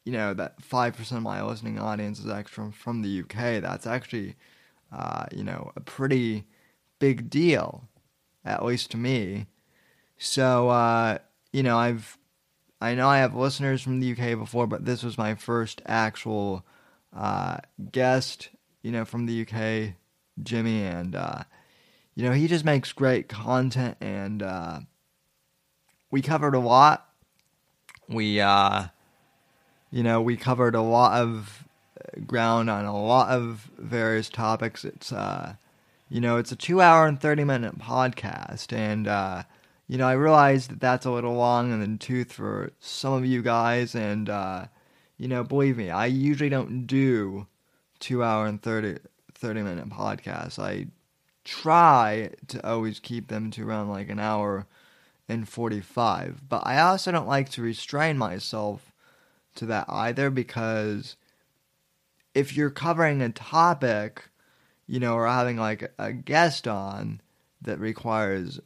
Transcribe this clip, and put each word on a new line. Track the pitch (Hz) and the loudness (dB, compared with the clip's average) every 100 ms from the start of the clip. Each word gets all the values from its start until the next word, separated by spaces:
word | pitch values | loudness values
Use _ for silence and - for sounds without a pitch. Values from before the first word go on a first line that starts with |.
| - | -8
you | |
know, | 120 104 | -4 -4
that | 98 85 - | -4 -8 -12
five | - 127 120 117 | -6 -2 -2 -2
percent | 113 120 | -8 -8
of | |
my | 110 98 | -6 -6
listening | 107 113 113 107 | -6 -8 -8 -8
audience | 107 107 104 104 | -6 -6 -6 -8
is | 107 | -10
actually | 104 104 | -10 -10
from, | - 107 | -12 -12
from | 107 120 117 | -10 -8 -6
the | 101 | -4
U | 95 85 | -6 -6
K, | 104 120 110 | -6 -2 -2
that's | 90 95 113 | -4 -6 -6
actually, | 127 123 117 95 - _ _ _ _ _ | -6 -6 -10 -10 -14 _ _ _ _ _
uh, | - - - 78 | -10 -8 -8 -8
you | - | -10
know, | 101 87 - - | -10 -10 -12 -16
a | |
pretty | - - 135 131 117 107 - _ _ _ _ - | -14 -4 0 0 0 -4 -8 _ _ _ _ 0
big | 139 117 117 | 0 0 -2
deal, | 143 170 123 - - - _ _ _ _ _ - | 0 4 2 0 -8 -20 _ _ _ _ _ -6
at | 101 | -4
least | 117 123 - | -2 -4 -4
to | 113 | -6
me. | 123 131 95 101 104 _ _ _ _ _ _ - | -2 -2 -4 -6 -10 _ _ _ _ _ _ -12
So, | - 139 131 123 123 | -4 2 4 4 4
uh, | 120 117 117 113 101 _ _ _ | 4 4 4 2 -2 _ _ _
you | 135 | -2
know, | 127 117 | 2 2
I've, | 120 113 110 - _ _ _ _ _ - | 2 -2 -8 -20 _ _ _ _ _ -6
I | 117 123 | -4 2
know | 135 | 4
I | 139 | 6
have | 131 120 | 4 2
listeners | 135 135 139 131 | -2 0 -2 -2
from | 131 127 | -2 -2
the | 127 | -2
U | 120 | -2
K | 120 | -2
before, | 113 107 120 113 | -4 -4 -2 -2
but | - 107 | -2 -4
this | 123 | -4
was | 120 107 | -4 -4
my | 107 107 | -4 -4
first | - 117 113 - - | -2 -2 -2 -8 -2
actual, | 113 110 - 113 107 101 92 - _ _ _ _ | 0 0 -2 -6 -2 -2 -4 -10 _ _ _ _
uh, | 85 98 95 90 82 - - 98 | -8 -4 -2 -4 -8 -12 -16 -8
guest, | 131 127 131 - - - _ _ _ | 0 2 2 -2 -10 -18 _ _ _
you | 113 | -8
know, | 117 | -6
from | 110 120 117 | -6 -6 -4
the | |
U | 117 110 | -4 -4
K, | 113 110 110 107 87 _ _ _ - | -4 -2 -2 -4 -8 _ _ _ -14
Jimmy, | - 117 113 110 | -4 -2 0 0
and, | 98 87 90 92 | -2 -4 -6 -6
uh, | 87 - - _ _ _ _ _ _ - | -6 -8 -12 _ _ _ _ _ _ -4
you | |
know, | 123 | 0
he | 135 160 | 2 2
just | 170 | 2
makes | 156 139 - | 2 2 0
great | - 135 120 - | 0 2 2 -2
content, | 104 110 127 131 127 123 - | -8 -2 0 0 0 -4 -6
and, | 101 98 98 107 | -8 -8 -8 -6
uh, | 95 92 85 78 - _ _ _ _ _ _ _ _ _ _ _ - | -6 -8 -8 -12 -14 _ _ _ _ _ _ _ _ _ _ _ -4
we | 139 | -2
covered | 135 156 147 131 | 0 0 2 2
a | |
lot. | 120 127 147 135 - _ _ _ _ _ _ _ _ - - | 6 10 10 8 -2 _ _ _ _ _ _ _ _ -20 -8
We, | 110 107 104 | -2 0 4
uh, | 101 101 98 101 90 _ _ _ _ _ _ _ _ _ - | 6 8 8 6 2 _ _ _ _ _ _ _ _ _ -8
you | 127 | -2
know, | 117 113 | 2 2
we | 117 117 | 2 0
covered | 131 123 123 113 | 0 2 4 2
a | |
lot | 113 117 120 117 | 4 6 6 6
of | 117 110 104 - - _ _ - - - - | 2 -2 -10 -18 -20 _ _ -20 -16 -12 -4
ground | 120 113 117 113 | 0 4 4 2
on | 101 | 0
a | 101 104 | -2 -2
lot | 107 127 110 | 4 6 6
of | 127 117 110 - - | 2 0 -8 -16 -16
various | 110 120 113 110 107 | -6 0 2 0 -2
topics. | - 110 110 113 - | -2 0 0 -2 -6
It's, | - - - | -12 -12 -10
uh, | 104 98 92 82 101 _ _ _ _ - | -6 -4 -6 -8 -14 _ _ _ _ -8
you | 127 | -2
know, | 120 117 | 0 0
it's | 113 | -2
a | 127 | -6
two | - 185 | 0 8
hour | 175 165 156 | 10 10 8
and | 139 | 4
thirty | 151 147 143 | 0 2 2
minute | 127 113 - | 0 -2 -8
podcast, | - 123 127 - 101 - - - - 117 | -2 0 0 -2 -8 -10 -12 -12 -8 -4
and, | 107 107 104 | -2 -2 -2
uh, | 101 95 90 - _ _ _ - | -2 -2 -6 -12 _ _ _ -8
you | 127 | -2
know, | 131 | 2
I | |
realize | 131 156 151 139 135 127 | 4 6 8 8 6 0
that | - | -2
that's | 127 127 131 | 0 2 0
a | |
little | 120 120 120 | -2 -2 2
long | 120 120 120 | 2 4 2
in | 110 | -2
the | 104 107 | -2 -4
tooth | - 127 120 | -4 -4 -4
for | - 104 101 92 - | -6 -6 -6 -8 -12
some | - - 135 | -14 -6 -2
of | 135 127 | 0 2
you | 127 | 0
guys, | 117 117 117 120 120 120 | 2 2 2 2 0 -2
and, | 104 107 104 | -2 -4 -4
uh, | 104 95 92 92 _ _ _ _ - | -4 -4 -8 -10 _ _ _ _ -10
you | 127 | -6
know, | 127 123 | -4 0
believe | 139 139 120 | 2 2 2
me, | 92 | -2
I | 90 120 | -2 0
usually | 131 143 143 143 | 2 2 2 0
don't | 135 - 127 120 | 0 -2 -6 0
do | 135 135 117 98 98 104 _ _ _ _ - | 2 4 2 0 -6 -12 _ _ _ _ -14
two | - 123 | -4 0
hour | 117 107 107 | 2 2 0
and | 104 | -4
thirty, | 113 110 107 80 - _ _ - | -4 -2 -2 -6 -12 _ _ -10
thirty | 117 110 | -6 -4
minute | 101 87 101 | -6 -6 -10
podcasts. | 104 104 98 - 82 82 - | -8 -6 -6 -8 -10 -10 -8
I | 50 - 90 - _ _ _ _ - | -8 -8 -10 -16 _ _ _ _ -16
try | - 160 170 165 131 107 110 104 - - | -6 4 8 8 8 6 0 -4 -10 -14
to | 123 104 | -8 -4
always | 113 110 104 | -2 -2 -6
keep | - 120 107 | -10 -10 -6
them | 110 110 | -6 -6
to | 107 107 | -8 -6
around, | 107 104 | -4 -4
like, | 98 101 | -6 -6
an | 101 | -4
hour | 107 107 104 98 101 _ _ _ _ _ - | -2 0 -2 -4 -8 _ _ _ _ _ -8
and | 117 107 | -8 -8
forty-five, | - 117 104 92 - 117 87 90 - - | -6 -4 -4 -6 0 0 0 -4 -12 -6
but | - - | -4 0
I | 135 | 4
also | 175 190 185 | 4 4 0
don't | 170 - | -2 0
like | 139 135 | 0 -2
to | - | -4
restrain | 117 110 - 143 160 143 | -6 -6 -6 -2 0 0
myself | 107 92 - 110 107 101 - _ _ _ _ _ _ - | -2 -4 -8 -6 -4 -6 -12 _ _ _ _ _ _ -10
to | 113 | -4
that | 107 - | -2 -2
either, | 98 113 120 139 | -2 -2 0 0
because | 131 117 120 113 110 107 104 - - _ _ _ _ _ _ _ _ _ _ _ 139 | 0 -4 -4 -2 -2 -2 -4 -8 -16 _ _ _ _ _ _ _ _ _ _ _ -2
if | 139 135 | 0 0
you're | 147 | -2
covering | 143 165 165 156 143 | -2 -2 2 2 2
a | 120 | -2
topic, | - - 160 170 151 131 107 107 - - _ _ _ _ _ - | -4 -2 4 4 4 0 0 -4 -10 -20 _ _ _ _ _ -8
you | 123 | -2
know, | 120 117 | 0 2
or | 117 | 2
having, | 127 123 117 | 2 2 0
like, | 110 107 107 - | -2 -4 -8 -8
a | 104 | -8
guest | 123 - 151 170 - 117 | -8 0 4 4 2 -4
on | 101 98 98 107 107 _ _ _ - | -4 -6 -8 -8 -10 _ _ _ -14
that | 117 87 | -10 -6
requires | 110 110 117 110 101 95 90 - | -6 -6 -2 0 0 -2 -6 -12